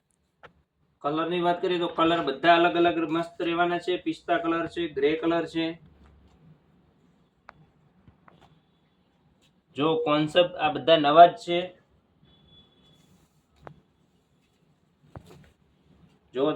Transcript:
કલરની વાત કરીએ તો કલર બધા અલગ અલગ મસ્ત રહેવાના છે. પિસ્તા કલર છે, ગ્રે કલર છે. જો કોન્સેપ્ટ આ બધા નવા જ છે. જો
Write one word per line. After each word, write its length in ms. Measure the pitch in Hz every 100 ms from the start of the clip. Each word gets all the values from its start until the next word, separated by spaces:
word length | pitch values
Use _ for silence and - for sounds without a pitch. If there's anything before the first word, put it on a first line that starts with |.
| _ _ _ _ - _ _ _ _ _
કલરની 440 | 147 156 165 175 175
વાત 120 | 175
કરીએ 180 | 185 180
તો 60 | 165 165
કલર 240 | 165 170 143
બધા 280 | - 165 170
અલગ 160 | 170 339
અલગ 180 | 339 330 320 330
મસ્ત 220 | 339 - 240
રહેવાના 360 | 170 175 175 180
છે. 80 | 175 165
પિસ્તા 380 | 160 - 175
કલર 220 | 165 165 160
છે, 80 | 175 165 143
ગ્રે 160 | 143 160
કલર 240 | 165 170 160
છે. 120 | 165 165 165 - - - - - _ - - _ _ _ _ _ _ _ _ - - _ _ _ _ _ _ _ _ _ _ _ _ _ _ _ _ _ _ _ _ _ 131
જો 100 | 156 160 151
કોન્સેપ્ટ 460 | 147 151 180 175 -
આ 100 | 151 139
બધા 280 | 131 165
નવા 260 | 143 160 175
જ 40 | -
છે. 160 | - 175 180 - _ _ _ _ _ _ _ - _ _ _ _ _ _ _ _ _ _ - - _ _ _ _ _ _ _ _ _ _ _ _ _ - - - - _ _ _ _ _ _ _ _
જો 100 | 123 147